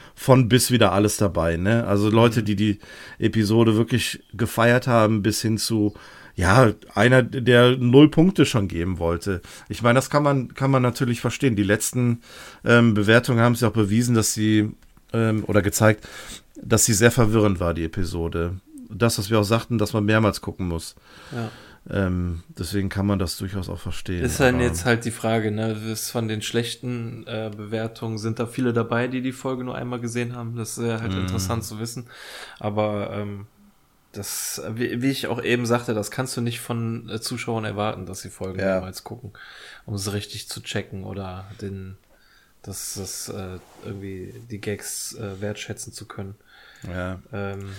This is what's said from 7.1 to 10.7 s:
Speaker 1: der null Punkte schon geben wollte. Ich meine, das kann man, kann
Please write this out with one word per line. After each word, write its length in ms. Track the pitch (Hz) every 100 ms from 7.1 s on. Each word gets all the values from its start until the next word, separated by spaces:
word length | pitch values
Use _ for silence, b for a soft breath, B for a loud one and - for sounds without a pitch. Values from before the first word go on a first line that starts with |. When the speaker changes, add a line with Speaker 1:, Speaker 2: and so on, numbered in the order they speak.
| 131
Speaker 1:
der 560 | 117 135 117 120 123 127
null 320 | 123 131 151
Punkte 380 | 160 180 190 139
schon 200 | 123 95
geben 300 | 82 87 85
wollte. 440 | 85 85 101 87 - B B
Ich 160 | 101
meine, 140 | 117 127
das 120 | -
kann 140 | 147
man, 320 | 147 135 120 -
kann 160 | 135